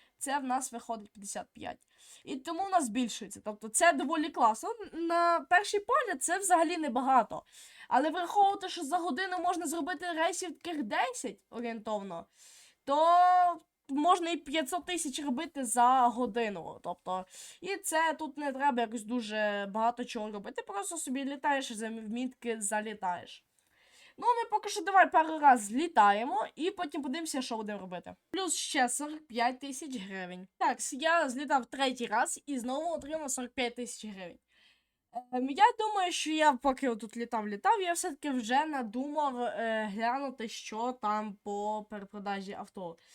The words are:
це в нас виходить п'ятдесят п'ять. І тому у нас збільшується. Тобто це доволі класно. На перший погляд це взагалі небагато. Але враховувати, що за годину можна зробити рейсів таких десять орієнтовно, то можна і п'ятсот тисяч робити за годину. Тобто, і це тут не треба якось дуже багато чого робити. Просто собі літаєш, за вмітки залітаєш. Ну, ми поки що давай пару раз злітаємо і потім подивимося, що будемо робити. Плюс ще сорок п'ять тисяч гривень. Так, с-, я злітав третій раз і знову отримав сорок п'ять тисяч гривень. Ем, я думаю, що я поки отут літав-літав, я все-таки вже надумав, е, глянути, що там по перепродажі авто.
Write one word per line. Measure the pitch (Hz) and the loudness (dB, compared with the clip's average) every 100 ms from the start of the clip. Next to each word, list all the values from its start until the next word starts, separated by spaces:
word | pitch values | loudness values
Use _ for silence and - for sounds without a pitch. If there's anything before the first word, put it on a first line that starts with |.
| _ - | _ -10
це | 269 269 | -4 -2
в | |
нас | 262 254 254 | -2 -2 -4
виходить | 233 - 226 208 | -8 -8 -8 -10
п'ятдесят | 208 202 196 - | -16 -12 -10 -12
п'ять. | - 92 - _ _ - - | -12 -12 -12 _ _ -20 -20
І | - 269 | -10 -10
тому | 330 330 392 | -6 -6 2
у | |
нас | 370 254 | 2 2
збільшується. | 220 240 - 202 - | 0 -2 -4 -12 -12
Тобто | - 208 220 | -12 -10 -4
це | - 339 | 4 4
доволі | 285 277 320 311 | 4 2 -2 -2
класно. | 359 233 220 381 453 381 | 4 4 4 -4 -8 -8
На | 320 330 339 339 339 - | -6 0 4 4 4 4
перший | 349 403 415 | 2 4 -2
погляд | 403 554 466 311 | 2 2 2 -2
це | - 370 | -2 0
взагалі | 392 349 330 349 | 4 4 4 2
небагато. | 302 233 262 262 202 - - - - - - | -2 0 4 4 4 -2 -14 -20 -20 -18 0
Але | 247 311 | 2 2
враховувати, | 339 349 415 392 403 381 | 0 0 4 4 4 -4
що | 339 | -6
за | 269 349 | -2 -2
годину | 349 277 381 359 | 0 -2 -2 0
можна | 349 359 330 | 0 0 -2
зробити | 339 294 320 359 | -4 -4 -4 -4
рейсів | 320 339 349 359 294 | 0 0 0 -8 -8
таких | 339 311 | -8 -6
десять | 214 311 508 480 226 196 _ | -4 -2 -2 -2 -8 -10 _
орієнтовно, | 226 240 226 214 214 196 170 - _ - - - _ | -8 -8 -8 -6 -6 -6 -12 -14 _ -20 -20 -20 _
то | - 285 330 349 359 359 349 330 _ _ - | 0 4 8 8 8 8 6 2 _ _ -6
можна | 277 330 359 339 | 2 4 4 4
і | 339 | -4
п'ятсот | 294 311 269 349 320 | -2 -2 0 -2 -2
тисяч | 349 294 254 | -4 -4 -4
робити | 285 247 320 277 | -4 -4 -4 -6
за | 247 240 240 262 | -2 4 6 8
годину. | 240 226 247 226 220 185 151 - | 4 2 -2 -2 -2 -4 -10 -10
Тобто, | 170 175 - 185 185 - - - | -8 -8 -6 -6 -6 -14 -18 -12
і | 359 392 | -8 -6
це | - 320 320 294 | -2 2 2 0
тут | 311 - | -6 -6
не | 294 | -6
треба | 262 285 247 | 0 2 2
якось | 220 233 | 0 -2
дуже | 208 247 214 214 208 202 196 | -4 -4 -2 0 0 0 -4
багато | 208 226 240 | 0 0 0
чого | 247 233 214 | -4 -6 -6
робити. | 202 208 285 | -8 -10 -10
Просто | 440 403 392 339 | -8 -6 -6 -6
собі | 285 262 | -4 -4
літаєш, | 269 277 294 277 269 | -4 -2 0 0 0
за | 220 220 | -6 -8
вмітки | 226 220 233 254 - 233 220 | -8 -6 -4 -6 -6 -6 -4
залітаєш. | 202 214 214 214 185 175 - - _ _ _ _ _ _ - - | -2 -2 -4 -6 -6 -6 -8 -20 _ _ _ _ _ _ -20 -4
Ну, | 440 | 2
ми | 466 427 | 2 2
поки | 415 415 | -2 -2
що | 415 | -4
давай | 339 381 330 | 4 6 8
пару | 349 320 311 | 6 2 4
раз | 294 254 | 6 6
злітаємо | 202 240 339 - 202 202 254 392 - | 4 -2 0 6 6 6 2 -2 -4
і | - 339 | -4 -4
потім | 403 359 330 | -4 -6 -6
подивимося, | 269 311 320 285 | -6 -6 -4 -4
що | 254 226 | -4 -6
будемо | 208 202 | -6 -8
робити. | 185 175 180 185 _ | -8 -12 -12 -18 _
Плюс | 349 370 | -6 -2
ще | - - 294 247 | -2 -2 2 2
сорок | 247 294 311 - | 0 -6 -10 -8
п'ять | 220 240 262 | 0 0 0
тисяч | 277 262 320 254 | -8 -10 -8 -8
гривень. | 190 190 180 180 185 - | -8 -8 -8 -10 -12 -2
Так, | 302 247 | 0 0
с-, | - 262 | -4 -2
я | 320 339 294 | 2 2 2
злітав | 247 294 277 233 | -2 0 0 0
третій | 269 269 254 226 | -2 0 0 -2
раз | 214 339 - - | 0 0 -4 -6
і | 269 | -6
знову | 233 269 330 | -4 -4 -2
отримав | 311 277 311 285 | -4 -4 -6 -4
сорок | - 247 | -6 -6
п'ять | - 240 | -4 -4
тисяч | 240 240 - 214 | -4 -10 -10 -12
гривень. | 190 180 - _ _ _ _ _ _ _ 240 247 | -12 -14 -16 _ _ _ _ _ _ _ -14 -6
Ем, | 254 269 | -4 -2
я | 285 453 466 | 4 4 4
думаю, | 440 415 359 | -2 0 0
що | 330 302 | 0 -2
я | 311 302 | 4 4
поки | 254 277 262 269 | 4 2 0 0
отут | 220 226 233 | -4 -6 -8
літав-літав, | 233 226 208 202 370 453 | -4 -4 -4 -2 2 4
я | 359 | 2
все-таки | 339 359 277 294 | -2 -4 -4 -4
вже | 254 214 262 311 | -2 2 2 2
надумав, | 285 226 240 285 302 285 247 | -2 -4 -4 -4 0 0 0
е, | 240 - 226 220 214 | -4 -2 -2 -2 -2
глянути, | 196 233 269 277 262 226 | -2 -2 -2 -4 -6 -10
що | - - 214 247 | -10 -10 -6 -4
там | 247 208 214 214 202 | -2 -2 -2 -2 -8
по | 208 202 208 214 214 | -8 -6 -4 -6 -8
перепродажі | 208 202 208 196 196 196 | -12 -12 -10 -6 -6 -6
авто. | - 208 - 180 170 _ | -12 -12 -10 -12 -12 _